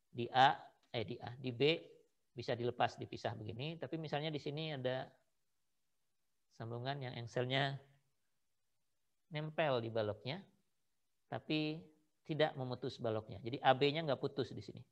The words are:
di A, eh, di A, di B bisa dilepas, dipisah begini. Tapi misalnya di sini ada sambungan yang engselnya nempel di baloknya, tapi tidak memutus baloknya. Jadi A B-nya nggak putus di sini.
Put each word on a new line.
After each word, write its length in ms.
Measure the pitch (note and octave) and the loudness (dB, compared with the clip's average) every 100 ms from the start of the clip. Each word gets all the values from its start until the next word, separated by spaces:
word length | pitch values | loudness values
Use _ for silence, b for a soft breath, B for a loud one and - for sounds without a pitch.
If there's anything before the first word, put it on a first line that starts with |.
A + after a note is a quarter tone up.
| _ | _
di 160 | A#2+ A#2 | -6 2
A, 240 | B2+ C#3 - - _ _ | 8 8 6 -6 _ _
eh, 160 | B2 G#2 | -4 -4
di 80 | A#2+ | -6
A, 80 | - B2 | -8 -6
di 160 | B2+ A#2 | -6 4
B 240 | C#3+ E3 - - _ _ _ B2 | 4 4 -2 -20 _ _ _ -10
bisa 160 | A#2+ | -4
dilepas, 480 | A#2 A#2+ - A#2+ - | -2 -2 2 0 0
dipisah 320 | - A#2+ A2+ | -10 -6 -6
begini. 480 | A2+ A2 A2+ D3+ E3 | -6 -8 -6 -8 -8
Tapi 160 | B2+ D#3+ | -8 -6
misalnya 320 | D#3 D3 D#3 | -4 -4 -2
di 120 | D3 | -4
sini 320 | D3+ D3 D#3+ C3+ | -4 -4 -4 -2
ada 320 | B2+ C3 C#3+ _ _ _ _ _ _ _ _ _ _ _ _ _ _ | -2 -2 -6 _ _ _ _ _ _ _ _ _ _ _ _ _ _
sambungan 480 | - A2+ A#2+ C3 C#3+ | -12 -8 -6 -4 -6
yang 160 | B2+ A#2+ | -6 -8
engselnya 640 | A#2 B2+ B2 C3+ C#3 C3+ - _ _ _ _ _ _ _ _ _ _ _ _ _ - | -4 -2 2 2 2 -2 -12 _ _ _ _ _ _ _ _ _ _ _ _ _ -8
nempel 480 | D3+ D#3 D#3 D#3 B2+ | -6 -4 2 4 4
di 80 | A2+ | 2
baloknya, 560 | A2+ G#2 G2+ A#2+ F#3+ - _ _ _ _ _ _ _ - | 0 0 -2 -4 -8 -10 _ _ _ _ _ _ _ -8
tapi 480 | B2 - D#3 D3+ D#3+ - _ _ _ - | -8 -2 0 0 -4 -10 _ _ _ -4
tidak 300 | D3+ D3+ C3+ | 4 4 2
memutus 400 | B2+ B2 C3+ - | -4 -4 -6 -2
baloknya. 400 | A#2 G#2+ - G2 | -2 -2 -4 -10
Jadi 220 | A2+ C#3 | -6 4
A 80 | C#3+ | 6
B-nya 320 | C3 C#3+ D#3 | 8 6 2
nggak 160 | D#3+ B2+ | 0 0
putus 320 | C#3 - A#2 | 0 -2 -4
di 80 | A2+ | -4
sini. 240 | - - - | -10 -14 -16